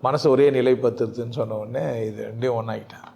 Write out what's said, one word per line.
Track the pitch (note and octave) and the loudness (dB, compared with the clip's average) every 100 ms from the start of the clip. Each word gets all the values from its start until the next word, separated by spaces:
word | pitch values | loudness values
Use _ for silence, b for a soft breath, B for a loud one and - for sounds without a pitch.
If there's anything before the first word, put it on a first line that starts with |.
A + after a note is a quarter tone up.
மனசை | C3 C#3+ D#3 | 0 2 4
ஒரே | C3 C#3+ | 6 6
நிலைப்படுத்துறதுன்னு | C3+ B2+ B2 A#2+ A2+ A2+ A#2 A#2 A#2+ | 4 4 4 2 0 -4 -4 -8 -4
சொன்ன | A2 G#2+ | -4 -6
உடனே | G#2+ B2 D#3 A#2 A2 | -6 -6 -4 -4 -6
இது | G#2+ | -8
ரெண்டையும் | A2 A2+ B2+ A#2 | -10 -4 -2 -2
ஒண்ணாக்கிட்டான். | A2+ A2 A2 - - | -4 -8 -10 -20 -20